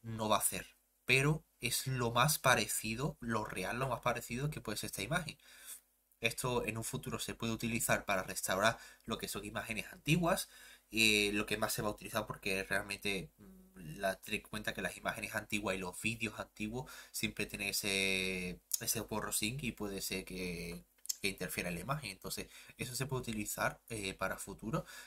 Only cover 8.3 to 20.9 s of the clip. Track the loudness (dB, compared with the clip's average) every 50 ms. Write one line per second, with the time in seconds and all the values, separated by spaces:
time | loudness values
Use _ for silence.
8.3 | -4 -4 0 0 2 6 6 4 4 2 -6 -16 -20 -14 -6 -4 -4 -4 -4 -4
9.3 | -4 -6 -6 -6 -6 -6 -4 -4 -4 -4 -6 -8 -12 -6 2 4 4 4 6 4
10.3 | 2 2 0 -6 -12 -18 -20 -20 -20 -20 _ _ 2 6 6 6 8 6 4 4
11.3 | 2 0 0 0 0 0 0 0 0 0 0 -2 -2 -4 -8 -2 -2 -2 -2 -2
12.3 | -6 -6 -2 -2 -2 -2 0 0 -2 -2 -2 -2 -6 -2 0 0 0 0 -2 -6
13.3 | -12 _ -20 -20 -20 -20 -20 -20 -18 -14 -12 -10 -6 0 0 0 0 0 -4 -4
14.3 | -4 -4 -4 -6 -8 -4 -4 -2 -2 -2 -2 -4 -4 -2 -4 -4 -4 -2 -6 -4
15.3 | -4 -4 -4 -2 -2 -2 0 0 0 0 -2 -6 -6 -2 -2 -2 -2 0 -2 -4
16.3 | -4 -6 -8 -10 _ -6 -6 -4 -4 -6 -8 -8 -12 -16 -16 -10 -4 -2 -2 -2
17.3 | 0 -2 -4 -4 -4 -4 -4 -2 0 0 0 2 2 4 4 4 4 2 2 0
18.3 | 0 -2 -2 -4 -6 -8 -4 _ -4 -2 0 0 0 0 -2 -2 -2 -2 -2 0
19.3 | 0 2 2 2 0 0 -2 -4 -2 -2 -4 -4 -2 -4 -2 -2 -2 -2 -4 -4
20.3 | -6 -4 -4 -4 -4 -4 -4 -6 -8 -8 -12 _